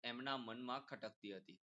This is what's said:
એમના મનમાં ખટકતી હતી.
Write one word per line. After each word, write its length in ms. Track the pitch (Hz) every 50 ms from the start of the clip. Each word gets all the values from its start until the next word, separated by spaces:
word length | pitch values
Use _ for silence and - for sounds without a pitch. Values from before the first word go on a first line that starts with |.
| -
એમના 340 | 120 120 123 127 139 135
મનમાં 500 | 131 120 113 113 123 127 123 127 139 135
ખટકતી 460 | - 139 104 - 107 107 _ - 101 98
હતી. 240 | 95 95 - - - _ _